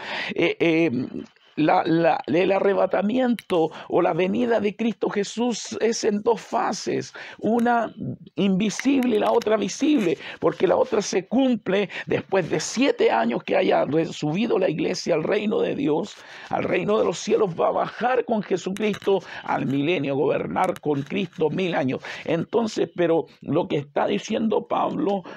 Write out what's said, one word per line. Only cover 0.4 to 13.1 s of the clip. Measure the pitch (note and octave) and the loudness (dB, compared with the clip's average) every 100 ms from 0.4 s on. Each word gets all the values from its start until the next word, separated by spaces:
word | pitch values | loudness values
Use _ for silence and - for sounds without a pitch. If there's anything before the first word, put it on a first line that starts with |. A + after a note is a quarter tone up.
| E3+ - | 0 2
eh, | E3 D#3+ E3 B2+ - - - _ _ - | 2 4 2 0 -4 -8 -14 _ _ 0
la, | D3+ F#3 - | 2 4 2
la, | D#3+ E3 - - | 2 4 2 0
el | D#3+ F#3+ | 2 2
arrebatamiento | G3 G3 F#3+ F#3+ F#3 G3+ B3+ B3+ A#3 - F#3 D#3+ - - | 2 2 2 2 0 0 0 0 0 0 0 0 -4 -2
o | D#3+ | 2
la | F3 | 2
venida | E3 F#3 G#3 B3 A3+ | 2 0 0 0 2
de | G#3 G3+ | 0 -2
Cristo | A3+ G3+ - | -2 -2 -2
Jesús | G#3 G3 - B3 A3 - A3 | -2 -4 -2 -2 -2 -6 -2
es | A3 A3+ | 0 0
en | A3 G#3 | 0 0
dos | A3 G#3 | 0 0
fases, | - A#3 - - - C3 C3 - - - | 0 -2 -2 -4 -4 -4 -6 -12 -16 -6
una | G#3 A#3 A#3 A#3+ G#3+ - C3 - E3 - | 0 2 2 2 0 -6 -10 -10 -12 0
invisible | G3 F#3 G#3 - B3+ C#4 B3 G#3+ | 2 2 0 0 2 2 4 2
y | |
la | G3+ | 4
otra | A3+ G#3 G#3+ | 2 2 0
visible, | G3+ - C#4 D4 F3+ D#3 - - | 0 0 2 4 2 0 -6 -2
porque | E3 E3 F#3 | -2 2 2
la | F3+ | 4
otra | - A3 | 2 0
se | F#3 G#3+ F3 | 0 -2 0
cumple | A3+ C4 A#3+ - F#3+ G3 - - | 2 2 2 0 0 0 -6 -4
después | C#3+ - F#3+ D#3+ | -4 0 0 0
de | D#3+ | -2
siete | - - C#4 - - | -2 0 0 4 2